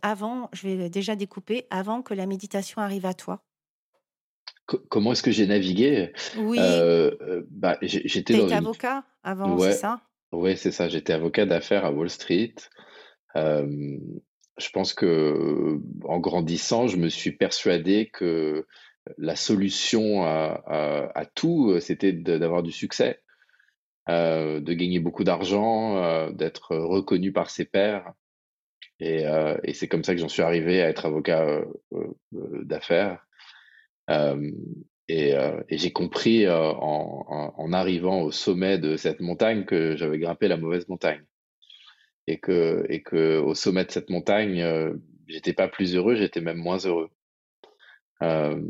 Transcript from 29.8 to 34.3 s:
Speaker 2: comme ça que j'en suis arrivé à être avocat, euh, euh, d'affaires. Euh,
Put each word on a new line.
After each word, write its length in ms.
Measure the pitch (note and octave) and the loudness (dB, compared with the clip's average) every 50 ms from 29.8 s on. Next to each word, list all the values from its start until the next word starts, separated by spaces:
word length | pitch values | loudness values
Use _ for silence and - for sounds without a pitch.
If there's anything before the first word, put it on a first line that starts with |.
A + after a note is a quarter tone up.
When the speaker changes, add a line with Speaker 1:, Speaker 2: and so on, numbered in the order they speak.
| F2 - | -4 -2
Speaker 2:
comme 160 | - E2 D#2+ | -2 -2 0
ça 100 | - F2+ | 0 -2
que 60 | F2 | -2
j'en 80 | E2 D2+ | -2 -2
suis 140 | - - | 0 0
arrivé 400 | E2+ E2+ E2+ E2+ D#2+ F2 F2+ F#2 | 2 2 2 2 2 2 4 4
à 60 | E2+ D#2+ | 4 2
être 160 | D#2 - - | 0 0 -2
avocat, 380 | D#2+ D2+ D#2 D2+ F2 E2 D#2+ D#2+ | -2 -2 0 0 2 2 2 2
euh, 200 | D2 D2 D2+ - - - - - _ - | 2 0 0 -2 -6 -10 -14 -14 _ -8
euh, 200 | E2+ D#2+ D#2+ - - _ _ - - - - - D2 - | -8 -8 -8 -10 -14 _ _ -12 -10 -10 -8 -8 -8 -6
d'affaires. 640 | - D#2 D#2 - - F2 F2 G2+ G2 F2+ - - _ _ _ - - - - _ _ - - _ _ _ _ _ - | -6 -6 -6 0 2 2 4 4 2 -2 -8 -12 _ _ _ -20 -20 -20 -20 _ _ -20 -20 _ _ _ _ _ 0
Euh, 400 | D#2+ D2+ D2 C#2+ | 2 2 4 2